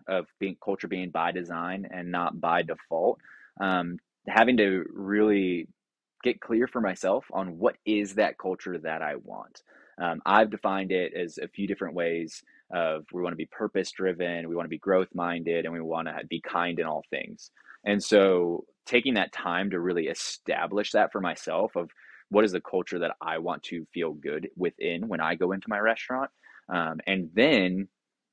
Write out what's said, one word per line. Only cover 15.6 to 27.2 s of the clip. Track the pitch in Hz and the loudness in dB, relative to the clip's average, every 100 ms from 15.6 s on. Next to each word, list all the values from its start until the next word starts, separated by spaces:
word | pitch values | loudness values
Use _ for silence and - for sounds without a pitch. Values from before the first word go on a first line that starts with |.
and | 82 | 0
we | 85 | -4
wanna | 80 82 80 80 - | -4 -4 -4 -8 -8
be | 82 | -8
kind | - 90 87 85 | -4 -2 0 -2
in | 80 | -2
all | 78 - | -4 -6
things. | 69 - - - _ - - | -8 -8 -14 -20 _ -20 -6
And | 104 101 | 0 0
so | - 104 98 90 87 85 - _ - | 6 8 8 6 2 -2 -8 _ 0
taking | 123 135 | 2 2
that | 110 90 | 2 0
time | - 92 87 98 | -2 -2 -2 0
to | 92 | -2
really | 87 87 76 | 0 0 -2
establish | 85 - - - 78 85 101 104 | -4 -8 -8 -4 -2 -2 -2 2
that | 107 101 | 2 2
for | 104 | 0
myself | 90 82 - 82 107 87 | -4 -4 -2 0 0 -2
of | 85 _ - - - | -6 _ -20 -20 2
what | 101 | 4
is | 107 | 4
the | 90 | 2
culture | - 92 - 87 | -2 -4 -2 -2
that | 82 - | -2 -2
I | 82 80 | -4 -4
want | 85 80 | -2 -4
to | - 85 78 | -6 -10 -8
feel | 87 80 | -4 -4
good | 78 71 76 82 - | -4 -6 -6 -6 -4
within | 87 - 87 85 113 | -4 -2 -4 -2 -4
when | 85 | -2
I | 80 | -2
go | 85 90 | 0 -2
into | 98 110 | -2 -4
my | 104 | 0
restaurant, | 110 113 - 127 139 _ - - - | 0 0 -2 -6 -6 _ -20 -20 -6
um, | 90 80 80 98 | -2 -2 -4 -2
and | 95 | -2